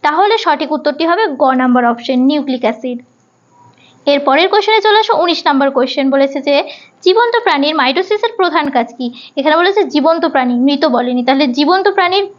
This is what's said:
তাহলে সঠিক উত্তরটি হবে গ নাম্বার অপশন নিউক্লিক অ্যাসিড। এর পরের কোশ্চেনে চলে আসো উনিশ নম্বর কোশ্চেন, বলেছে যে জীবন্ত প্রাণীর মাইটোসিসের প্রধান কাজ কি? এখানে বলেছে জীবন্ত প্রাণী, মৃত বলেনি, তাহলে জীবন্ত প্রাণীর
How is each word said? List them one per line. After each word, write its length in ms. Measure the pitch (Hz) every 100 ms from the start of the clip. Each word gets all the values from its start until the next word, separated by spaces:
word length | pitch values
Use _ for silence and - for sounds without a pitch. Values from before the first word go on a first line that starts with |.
| 294
তাহলে 300 | 311 403 453 349
সঠিক 240 | 294 302 302
উত্তরটি 280 | 294 294 330
হবে 140 | 349 440 262
গ 20 | 277 254
নাম্বার 220 | 254 247 240
অপশন 260 | 233 233 254 262
নিউক্লিক 340 | 294 277 254 233
অ্যাসিড। 320 | 226 254 247 - _ _ _ _ _ - _ - _ -
এর 120 | 285 277
পরের 200 | 277 370
কোশ্চেনে 300 | 403 403 440 415
চলে 140 | 427
আসো 100 | 427 440
উনিশ 160 | 339 330 -
নম্বর 200 | 277 277 269
কোশ্চেন, 300 | 262 294 269
বলেছে 240 | 277 277 277 285
যে 80 | 285 381 - - _ -
জীবন্ত 280 | 453 480 480 453
প্রাণীর 280 | 285 285 311
মাইটোসিসের 500 | 262 277 381 427 453 466
প্রধান 260 | 359 311 294 254
কাজ 120 | 233 -
কি? 100 | 247 240 - -
এখানে 160 | 277 311
বলেছে 200 | 359 403 311
জীবন্ত 300 | 294 285 330 330
প্রাণী, 220 | 277 254 247 269
মৃত 160 | 285 311 240
বলেনি, 260 | 247 247 247
তাহলে 180 | 269 285 240
জীবন্ত 280 | 294 370 392 392
প্রাণীর 280 | 359 381 392